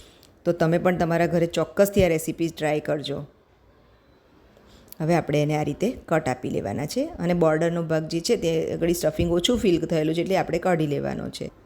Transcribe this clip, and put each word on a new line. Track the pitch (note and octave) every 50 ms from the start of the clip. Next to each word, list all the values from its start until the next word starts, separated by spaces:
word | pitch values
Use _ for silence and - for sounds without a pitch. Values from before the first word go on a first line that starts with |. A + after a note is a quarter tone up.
| - - - - - - _ _ -
તો | F3
તમે | E3+ F3 E3+ D#3+ E3+
પણ | F3 - F#3 F3+
તમારા | D#3+ E3+ E3 E3+ E3 E3+
ઘરે | E3 E3 E3+ E3
ચોક્કસથી | E3+ - E3+ D#3 - - - G3+ G3 - G#3 F#3
આ |
રેસીપી | E3+ E3 D#3 D#3+ - D3+ - E3 E3
ટ્રાય | D#3 - D3+ D3+ D3+ D3+
કરજો. | D3 - D3+ D#3 C3+ C3+ C#3 D3 D3 - _ _ _ _ _ _ _ _ _ _ _ _ _ _ _ _ _ _ _ _ _ _ _ _ _ - - - - - - - - -
હવે | D#3+ D#3 F3
આપણે | D#3+ C#3+ - D3 D3
એને | D3 D3+ D3+
આ | D3+ D3+
રીતે | D3+ C#3+ - F3+ A3+ C4 - -
કટ | - E3+ D#3 D#3+ C3
આપી | B2+ - - B2
લેવાના | - - - G2+ G#2 A2+ C#3
છે | D3+ - A#3+ C#4+
અને | E4 - - F3 E3+ F3
બોર્ડરનો | F3 E3 D#3+ D#3 D#3 E3+ E3+ E3+ E3+ E3
ભાગ | D#3 D#3+ D#3 D#3+
જે | D#3 E3 E3
છે | E3 - A#3
તે | - E3 E3 E3 D#3+ - - -
આગળ | D#3 E3+ E3+
સ્ટફિંગ | E3+ E3+ - D#3 D#3 - E3+ E3+
ઓછું | E3+ F3 F3 - B3 A3
ફિલ | - G3+ F3 D#3 D#3+
થયેલું | D#3+ F3 D#3+ D#3 D#3+ D#3+
છે | E3
એટલે | F3 F3 F#3+
આપણે | F3 D#3 - D#3+ F3
કાઢી | - F#3 F3+ E3 D#3
લેવાનો | D3 C#3+ C#3 C#3 C#3 C3+ A2 A2 -
છે. | - - C#3 C3+ - - -